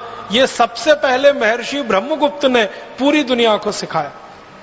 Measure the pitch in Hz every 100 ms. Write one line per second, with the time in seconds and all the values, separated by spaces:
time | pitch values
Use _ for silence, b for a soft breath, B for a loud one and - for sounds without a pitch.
0 | B B B 214 262 - 233 - 320 294
1 | 277 254 277 262 214 233 220 285 240 196
2 | 247 311 285 285 269 247 208 - - -
3 | 277 302 247 240 233 208 208 - 170 160
4 | 143 - - - - -